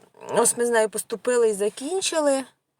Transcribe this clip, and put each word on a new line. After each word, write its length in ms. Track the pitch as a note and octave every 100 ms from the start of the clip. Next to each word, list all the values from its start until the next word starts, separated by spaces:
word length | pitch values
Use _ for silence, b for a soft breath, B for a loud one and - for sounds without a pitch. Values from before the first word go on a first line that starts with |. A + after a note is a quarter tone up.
| _ - -
ось 280 | D#3+ A#3 -
ми 80 | A#3+
з 40 |
нею 200 | A3+ G#3+
поступили 600 | G#3+ - G#3+ B3 A#3+ A3+
і 40 |
закінчили. 880 | G3 G#3 - C4+ F#4+ - E4 C#4+ C4+ B3+ _ _